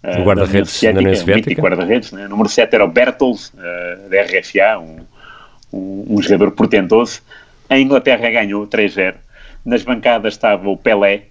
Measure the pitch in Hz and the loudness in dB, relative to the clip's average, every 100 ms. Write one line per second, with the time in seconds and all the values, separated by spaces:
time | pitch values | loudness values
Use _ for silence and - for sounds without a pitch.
0 | 98 90 92 98 95 98 101 - 113 95 | -6 -2 0 2 2 0 -2 0 0 2
1 | 95 92 85 107 110 - 95 90 90 120 | 2 2 2 0 0 -2 0 0 0 -2
2 | - 98 101 104 104 - 113 113 98 82 | -2 -16 -10 -2 0 2 2 2 2 2
3 | 127 123 131 117 - - 87 87 87 90 | 0 0 -2 -2 -10 -16 -12 -10 -10 -12
4 | 98 95 101 95 - 98 101 107 82 80 | -2 0 0 -2 -2 0 2 0 -8 -20
5 | 82 _ - - - _ _ 101 95 98 | -20 _ -20 -20 -20 _ _ -12 -10 -12
6 | - 104 95 131 202 - - 104 92 220 | -4 -2 2 2 2 2 0 2 2 2
7 | 240 - _ - _ _ _ 135 135 139 | 2 -6 _ -20 _ _ _ 0 4 2
8 | 135 120 117 113 104 101 104 110 101 101 | 2 0 0 -2 -2 -4 -4 0 0 0
9 | 92 - - - - - 120 117 - 120 | -4 -4 -20 -20 -20 -14 -4 -2 -2 -2
10 | 123 117 107 - 113 101 98 95 - 107 | 0 0 -2 -2 -2 0 -2 -2 0 2
11 | 101 104 - | 2 0 -8